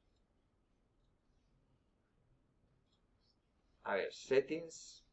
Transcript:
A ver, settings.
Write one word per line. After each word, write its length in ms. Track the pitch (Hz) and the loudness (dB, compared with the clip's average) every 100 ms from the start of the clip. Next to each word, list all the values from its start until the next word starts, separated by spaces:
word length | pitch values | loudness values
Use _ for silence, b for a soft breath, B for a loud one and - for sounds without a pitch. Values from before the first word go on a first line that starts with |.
| _ _ _ _ _ _ _ _ _ _ _ _ _ _ _ _ _ _ _ _ _ _ _ - _ _ _ _ _ _ _ _ _ _ _ _ _ _ | _ _ _ _ _ _ _ _ _ _ _ _ _ _ _ _ _ _ _ _ _ _ _ -20 _ _ _ _ _ _ _ _ _ _ _ _ _ _
A 120 | - 190 | 0 0
ver, 180 | 170 | 0
settings. 920 | - - 135 - 160 - - - - - | -4 2 4 4 0 -6 -14 -18 -20 -20